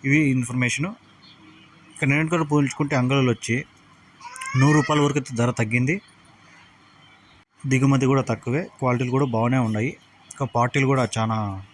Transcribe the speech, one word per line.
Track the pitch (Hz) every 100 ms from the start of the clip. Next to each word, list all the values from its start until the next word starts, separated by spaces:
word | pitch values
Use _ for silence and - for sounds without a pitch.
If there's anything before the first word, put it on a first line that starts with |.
| 135
ఇవి | 147 147
ఇన్ఫర్మేషను. | 127 123 123 123 135 170 220 - - - - - - - - - -
ఇక | 139
నేను | 147 160
కూడా | 170
పోల్చుకుంటే | 151 147 139 - 147 143
అంగళ్ళలో | 123 139 127
వచ్చి | 113 - 120 - _ _ - - - - - - 127
నూరు | 139
రూపాయల | 151 143 151
వరకు | 143 143
అయితే | 127 117
ధర | 120
తగ్గింది. | 120 110 120 131 190 - _ - - - - - _ - - - - - - _ _ 135
దిగుమతి | 131 135 139 131
కూడా | 135
తక్కువే, | 123 110 - 139 185 -
క్వాలిటీలు | 127 123 123
కూడా | 131 139
బాగానే | 113 120 131
ఉన్నాయి. | 117 107 123 - - _ -
ఇంకా | - 135
పార్టీలు | 120 123 143 135
కూడా | 135 120 110
చాలా | 110 110 104 95 98